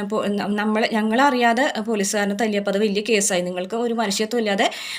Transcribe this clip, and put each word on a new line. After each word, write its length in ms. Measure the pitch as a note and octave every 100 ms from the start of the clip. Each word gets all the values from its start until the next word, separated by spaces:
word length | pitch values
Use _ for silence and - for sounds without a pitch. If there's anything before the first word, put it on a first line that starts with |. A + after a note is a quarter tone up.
പോ-, 200 | G3+ G#3+ G3+
ന-, 200 | G3+ F#3+
നമ്മൾ, 280 | G#3 G#3+ G#3+ A#3
ഞങ്ങളറിയാതെ 760 | A3+ A3 A3+ C#4+ B3 A#3 A#3 C#4+ A3+
പോലീസുകാരനെ 560 | G#3+ A3 G3 G#3+ G3+ G3+
തല്ലിയപ്പോൾ 320 | A3+ G3+ G3+
അത് 100 | G3
വലിയ 220 | G#3+ G3
കേസായി. 420 | G#3+ G#3+ G3 F#3
നിങ്ങൾക്ക് 320 | F3+ F3+ F#3 A3+
ഒരു 180 | A#3+
മനുഷ്യത്വം 460 | A#3 G#3+ G3 G#3+ A#3+
ഇല്ലാതെ 280 | G#3+ G3 D4+ - -